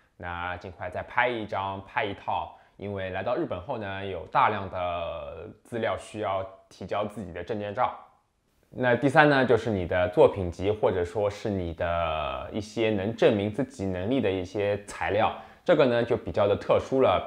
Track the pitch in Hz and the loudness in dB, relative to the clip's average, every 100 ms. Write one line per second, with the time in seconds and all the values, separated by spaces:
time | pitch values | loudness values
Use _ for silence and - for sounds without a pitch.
0 | _ - 87 87 107 101 101 - 92 95 | _ -14 -10 -6 -6 -6 -10 -10 -8 -8
1 | 90 - 123 120 101 101 98 98 - - | -4 0 2 0 -4 -4 -4 -6 -6 -4
2 | 110 98 - 92 78 - _ - 101 98 | -4 -4 -4 -4 -4 -12 _ -12 -8 -6
3 | 95 95 104 127 151 92 87 123 101 95 | -6 -4 -2 -2 -2 -6 -6 -8 -6 -6
4 | 98 87 78 147 120 104 95 92 90 85 | -6 -8 -2 2 4 2 -4 -4 -2 -2
5 | 85 80 71 82 95 110 - 120 110 92 | -4 -8 -10 -12 -14 -16 -10 -4 -2 -2
6 | - 110 104 98 95 - _ - 95 104 | -6 -6 -2 -2 -4 -10 _ -14 -4 -2
7 | 107 120 87 85 87 107 104 104 117 - | -2 -6 -10 -8 -6 -6 -4 -2 -2 -2
8 | - _ _ _ _ _ _ 120 123 120 | -16 _ _ _ _ _ _ 0 2 4
9 | 143 156 147 135 127 113 120 98 87 92 | 4 6 6 6 6 4 4 -2 0 0
10 | 90 - 135 104 90 85 95 107 120 92 | 2 6 6 6 -4 -2 -2 2 2 2
11 | 87 110 104 - 113 98 85 82 87 85 | -2 0 -2 -2 -4 -2 -4 -4 -2 0
12 | 82 78 71 65 - 107 104 - 110 104 | -2 -2 -4 -6 -6 -8 -6 0 0 2
13 | 98 117 160 107 104 107 - - 98 90 | -2 2 4 4 0 -2 -4 -4 -4 -4
14 | 98 135 104 95 92 110 101 104 - - | -2 0 0 -2 -4 -2 -2 -2 -6 -6
15 | 85 98 98 - - - - 160 135 117 | -2 2 2 0 -14 -8 2 4 6 4
16 | 117 113 - 95 101 98 - 104 - 131 | 2 0 -2 0 2 2 2 2 2 2
17 | 120 87 | 4 4